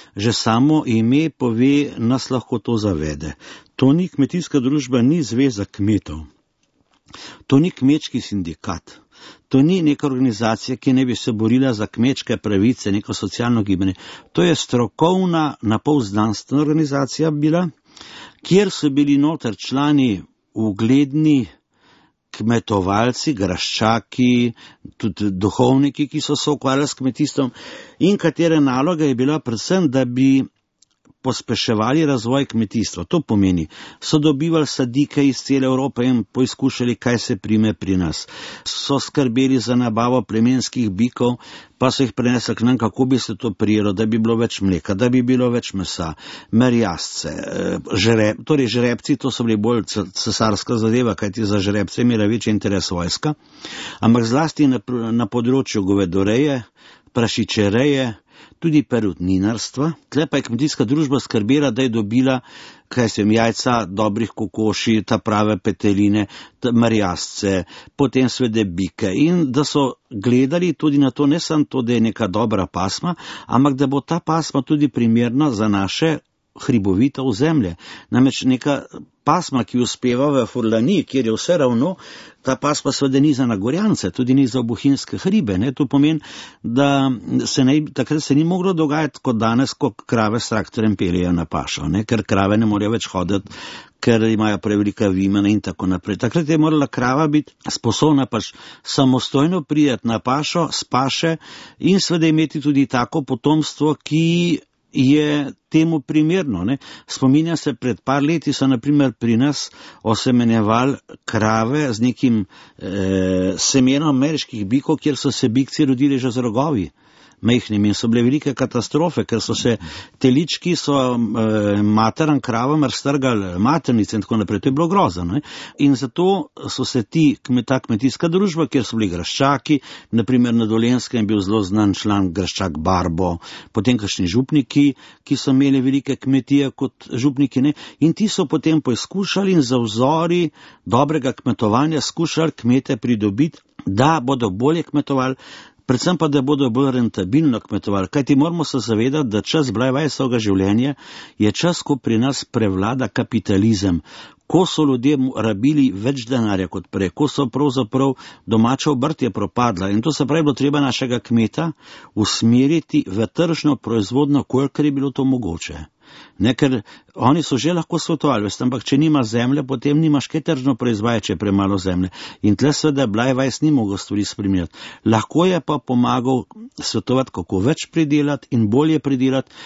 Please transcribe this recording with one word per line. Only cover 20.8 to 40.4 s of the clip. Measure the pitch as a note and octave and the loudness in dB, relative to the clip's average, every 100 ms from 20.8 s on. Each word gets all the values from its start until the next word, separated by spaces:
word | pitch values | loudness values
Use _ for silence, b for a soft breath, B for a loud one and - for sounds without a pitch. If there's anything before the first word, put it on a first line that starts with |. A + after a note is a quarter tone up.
| A2+ C3+ C#3 D3 D#3 C#3 A2 _ _ b b b b _ _ | 2 4 4 2 4 2 0 _ _ b b b b _ _
kmetovalci, | - G#2+ A#2 - G2+ F2+ G2+ A#2+ - D#3+ | -6 0 0 2 0 2 2 0 0 -4
graščaki, | A2+ F#2+ F2+ - - A2 A2+ - - B2 B2 A#2+ - B B - - | -2 -2 -2 -6 -2 0 0 -4 0 2 2 0 -4 B B -20 -6
tudi | A2+ F2 G2+ | -6 -2 -4
duhovniki, | F#2 G2+ - B2+ C3+ C#3+ C#3+ C#3+ | 0 -2 2 2 4 2 0 -4
ki | D#3 | -4
so | - D3 | -4 -2
se | D#3 | -2
ukvarjali | C#3 C3+ C3+ C#3+ | -2 0 0 -2
s | |
kmetijstvom | - B2+ A#2+ D3 - C3 B B B B B | -2 -4 -2 -2 0 -4 B B B B B
in | F3+ G3+ | 2 2
katere | E3 - E3 D#3+ | 0 0 2 4
naloga | C#3 B2+ D#3 E3 D3+ | 2 2 0 0 0
je | A#2+ | 2
bila | C3 D#3 | 0 0
predvsem, | B2 A2+ - F#3+ D#3 | -4 -6 -2 0 2
da | C3 B2 | 0 0
bi | B2 C3+ C3+ - _ _ _ _ _ _ _ | 2 4 2 0 _ _ _ _ _ _ _
pospeševali | C3 A2+ - A2+ - G#2+ A2 D3+ D3+ | -6 -6 -4 -4 0 0 2 2 2
razvoj | C3 A2+ C#3 C3 | 0 0 -2 0
kmetijstva. | A2+ G#2+ A2+ F#2 - | -2 -2 -2 -4 -6
To | E2+ F3+ | -2 -2
pomeni, | - G#2 F#2+ F2 D#2 B B B | 0 2 2 2 -2 B B B
so | - D#3 | -2 2
dobivali | D3+ C#3 E3 D#3+ C#3 | 2 2 0 0 0
sadike | - B2+ C3 C#3+ C#3+ C#3 | -2 -2 0 0 2 2
iz | B2 | 0
cele | - C#3 C3 | -2 0 2
Evrope | C3 C3 A#2+ B2+ | 0 -2 -2 0
in | B2 | 0
poizkušali, | G#2 B2 B2+ - C3+ - B2 A2+ | -2 -2 -2 0 -4 0 -2 0
kaj | B2 A#2+ | 0 -2
se | - G#2+ | -2 -6
prime | G#2 A2 A2 | 0 2 2
pri | F#2+ F2+ F#2 | 0 -2 0
nas. | E2+ - - B B B - | 0 -4 -12 B B B -10
So | - - C#3 | -8 -2 -2
skrbeli | - D3+ B2+ A#2 C3+ C3 | -2 -2 0 2 2 2
za | A2 B2 | 2 0
nabavo | A#2+ G#2+ A#2+ B2+ | 2 0 2 0
plemenskih | G2+ G#2+ | 0 0